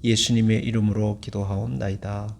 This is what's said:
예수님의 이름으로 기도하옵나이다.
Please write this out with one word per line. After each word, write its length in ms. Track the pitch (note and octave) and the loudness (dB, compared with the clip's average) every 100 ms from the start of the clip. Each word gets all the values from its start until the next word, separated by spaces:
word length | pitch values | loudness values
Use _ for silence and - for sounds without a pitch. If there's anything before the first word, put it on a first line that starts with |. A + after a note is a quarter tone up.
예수님의 600 | A#2+ A2 - A#2+ A2 A2 | 2 2 4 4 4 2
이름으로 560 | - A2+ G#2+ G#2 G#2+ G#2 | 2 0 2 2 0 -2
기도하옵나이다. 1160 | - G#2 G2 G2 A2+ B2+ G#2 G2 G2+ G2+ G#2 G#2+ | -6 -6 -4 -2 -4 -4 -4 -4 -6 -6 -8 -12